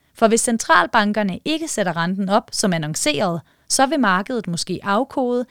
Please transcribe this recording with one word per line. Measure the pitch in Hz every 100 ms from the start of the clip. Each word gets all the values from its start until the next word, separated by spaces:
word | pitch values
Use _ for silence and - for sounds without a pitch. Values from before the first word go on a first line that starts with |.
| _
for | - 226
hvis | 226
centralbankerne | - 226 - 320 175 233 208 214 202 175 -
ikke | 311 320
sætter | - 185 160
renten | 170 190 190
op, | 208 -
som | - 202
annonceret, | 170 151 165 302 208 196 165 - _ _
så | - 262
vil | 311
markedet | 220 185 208 247 180
måske | 170 - 117
afkode, | 101 143 262 - 247 247 247